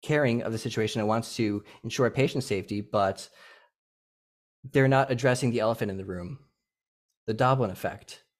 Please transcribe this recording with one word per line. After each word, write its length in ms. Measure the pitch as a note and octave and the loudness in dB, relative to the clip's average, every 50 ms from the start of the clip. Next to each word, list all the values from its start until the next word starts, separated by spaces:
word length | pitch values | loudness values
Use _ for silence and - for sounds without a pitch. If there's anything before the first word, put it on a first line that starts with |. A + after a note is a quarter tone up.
| - | -2
caring 400 | - D#3 D3 D3 B2+ A#2 A#2+ - | 2 2 2 4 4 2 0 -2
of 100 | G#2 A2+ | -2 -6
the 60 | A2 | -4
situation 420 | - B2+ - - A2 G#2+ - A#2+ | -4 -4 -2 -2 -2 -2 0 -2
and 80 | G#2+ G#2 | 0 2
wants 260 | A2 A#2 A2+ - - | 0 0 0 -4 -4
to 280 | - A#2 G#2+ G#2 G#2 - - - - - | -2 0 0 0 -2 -6 -10 -20 -14 -12
ensure 280 | A2+ - - B2+ A#2 | -10 -2 0 0 2
patient 340 | G#2+ - C3 - - C#3 B2+ | 2 2 0 0 0 -4 -4
safety, 380 | - G#2+ G2 F2+ - G#2 G#2 G#2 | -2 -4 -4 -4 -4 -6 -6 -6
but 480 | - - G#2+ G2 F#2+ G2 - - - _ - - - - - _ _ _ _ _ _ _ _ _ _ _ _ _ _ _ _ _ _ _ _ _ C3 - | -2 0 2 2 2 0 -2 -10 -18 _ -20 -20 -20 -20 -20 _ _ _ _ _ _ _ _ _ _ _ _ _ _ _ _ _ _ _ _ _ -2 2
they're 160 | C#3+ C3+ C3 | 4 4 6
not 220 | C3+ C3+ C3+ - | 6 4 4 2
addressing 400 | C3 A#2 A#2+ C3 B2+ A#2+ - A#2+ | 0 0 2 0 0 2 0 0
the 100 | A2+ A#2 | 0 2
elephant 300 | A2 A2 A2+ - A#2 G2+ | 2 0 0 0 -2 -4
in 80 | F#2+ F#2+ | -4 -6
the 80 | F#2+ | -8
room, 320 | G2 F#2+ F2+ F2 F2+ C#3+ C3 _ _ _ _ _ _ _ _ _ _ _ _ _ _ _ _ _ | -8 -10 -10 -10 -10 -12 -14 _ _ _ _ _ _ _ _ _ _ _ _ _ _ _ _ _
the 80 | - A2+ | -6 -2
Doblin 360 | A2+ C3+ B2+ C3 C3+ B2 G#2 | 2 4 2 4 2 2 -2
effect. 540 | F#2 - - F#2 - G#2 - - - - _ _ _ | -2 -4 -6 -8 -8 -8 -16 -20 -20 -20 _ _ _